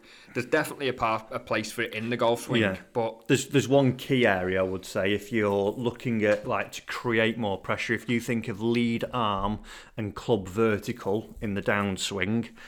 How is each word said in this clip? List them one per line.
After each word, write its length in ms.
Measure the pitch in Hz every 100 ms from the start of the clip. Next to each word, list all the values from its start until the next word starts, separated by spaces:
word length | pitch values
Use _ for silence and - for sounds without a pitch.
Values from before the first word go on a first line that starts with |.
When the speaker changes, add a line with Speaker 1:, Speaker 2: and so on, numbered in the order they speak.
| - - -
Speaker 1:
there's 100 | 127
definitely 440 | 120 156 151 143 135
a 40 |
part, 320 | 123 113 110 -
a 80 | 120
place 340 | - 110 110
for 80 | -
it 120 | 113
in 160 | 110 113
the 60 | 120
golf 240 | 117 120
swing, 180 | - 131
Speaker 2:
Yeah. 160 | 104 92 -
Speaker 1:
but 340 | 123 113 - -
Speaker 2:
There's, 180 | 131 -
there's 200 | 139 113
one 280 | 139 131 127
key 300 | - 131 113
area, 320 | 95 92 95
I 20 |
would 220 | 95 95
say, 300 | - 104 95
if 180 | 101 -
you're 380 | 117 104 101 98
looking 520 | 107 117 113 131 113
at, 220 | 104 104 131
like, 260 | 101 101
to 100 | -
create 560 | - - 123 113 110 113
more 180 | 107 95
pressure, 380 | - 107 -
if 160 | 113 -
you 100 | 117
think 260 | 117 117 104
of 120 | 98
lead 440 | 113 120 120 117 123
arm 460 | 127 107 98 101 107 - - - -
and 180 | 107
club 340 | - - 110 92
vertical 840 | 98 113 101 120 120 98 107 110 -
in 140 | 110
the 80 | 98
downswing, 880 | 120 104 101 92 - 98 92 113 - -